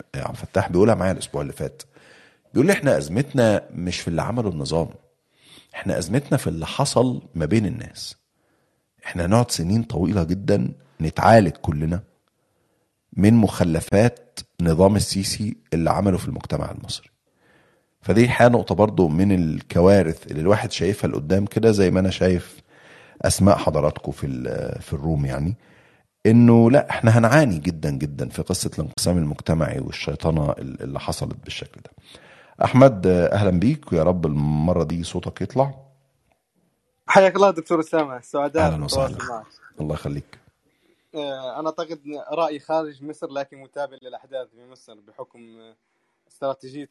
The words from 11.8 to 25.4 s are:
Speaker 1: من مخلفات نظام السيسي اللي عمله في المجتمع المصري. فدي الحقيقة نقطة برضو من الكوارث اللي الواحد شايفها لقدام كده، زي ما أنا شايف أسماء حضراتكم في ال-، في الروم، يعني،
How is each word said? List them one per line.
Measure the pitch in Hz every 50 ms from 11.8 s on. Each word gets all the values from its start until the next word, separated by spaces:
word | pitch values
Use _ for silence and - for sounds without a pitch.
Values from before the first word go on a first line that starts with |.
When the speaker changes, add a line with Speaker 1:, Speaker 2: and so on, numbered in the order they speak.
| 80 80 87 101 - _ _ _ _ _ _ _ _ _ _ _ _ _ _ _ _ _ _ _ _ _ -
Speaker 1:
من | - 98 107 117
مخلفات | 117 104 - - - 90 85 80 82 - - 101 101 117 120 - - - _ _ - - _ _ -
نظام | 87 82 80 82 95 95 107
السيسي | 98 92 - - 98 98 - - - 107 - - - _ _ -
اللي | 82 82 78
عمله | - - 101 98 92
في | - -
المجتمع | - - - - - - - - -
المصري. | - - - - - - - _ _ _ _ _ _ _ _ _ _ _ _ _ _ _ _ _ _ _
فدي | - 107 92 113 123
الحقيقة | 120 117 - 117 123
نقطة | 120 110 - - 98
برضو | - 104 104 101 - 90
من | 78 76 85 95 101
الكوارث | 95 90 85 78 78 - - - - 87 87 95 101 98 85 80 80 - -
اللي | - - 76
الواحد | 78 95 104 107 117 92
شايفها | - - 85 92 98 - -
لقدام | 85 - - 73 76 92 98 104
كده، | 101 - 113 110 113
زي | 104 101 95 90
ما | 90 92
أنا | 95 92
شايف | 92 - 90 92 90 85 - - - - _ _ _ _ - - - - - - - -
أسماء | - - - - 95 101 -
حضراتكم | - - 90 76 76 71 76 - - - 71
في | 69 - 76
ال-، | 69 65 62 62 64 58 60 62 64 - -
في | - - 82
الروم، | 71 69 82 80 71 69
يعني، | 67 65 67